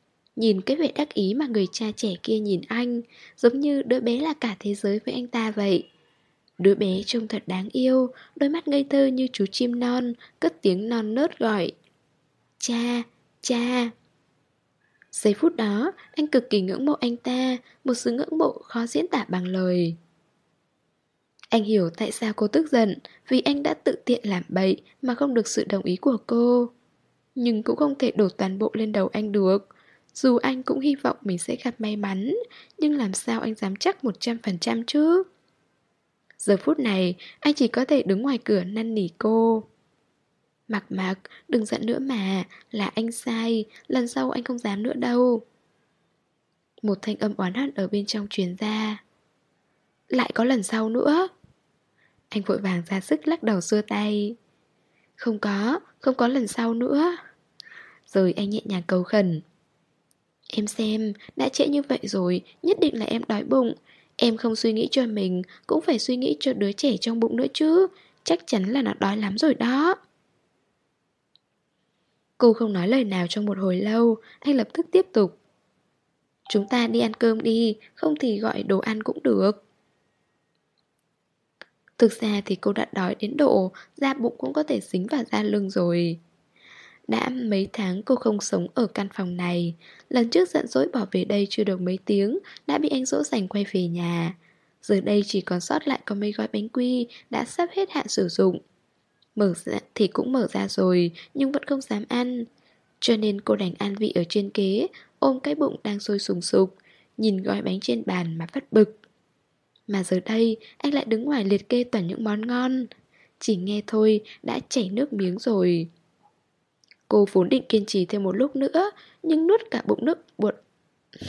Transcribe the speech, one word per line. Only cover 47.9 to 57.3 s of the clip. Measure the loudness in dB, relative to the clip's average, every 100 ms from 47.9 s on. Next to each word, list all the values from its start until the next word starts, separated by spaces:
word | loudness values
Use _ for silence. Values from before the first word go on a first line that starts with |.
| -4 -4
trong | -6 -6
truyền | -4 -4 -4
ra. | -4 -4 -4 -6 _ _ _ _ _ _ _ _ _ _ -4
"Lại | -2 0
có | 0
lần | 2 2
sau | 0 -2 -2
nữa." | 0 2 2 0 _ _ _ _ _ _ _ _ _ -8
Anh | -4
vội | -2 -2
vàng | 0 -2 -2
ra | -4
sức | -2 -2 0
lắc | -2
đầu | 0 0
xua | 0 0
tay. | 0 -2 -2 -2 -2 -6 _ _ _ _ _ _ _ -8
"Không | -4 -2
có, | -2 -2 0 -2 -6 _
không | -2 2
có | 2
lần | 2 -2
sau | -2 -2
nữa." | 0 0 2 2 0 -10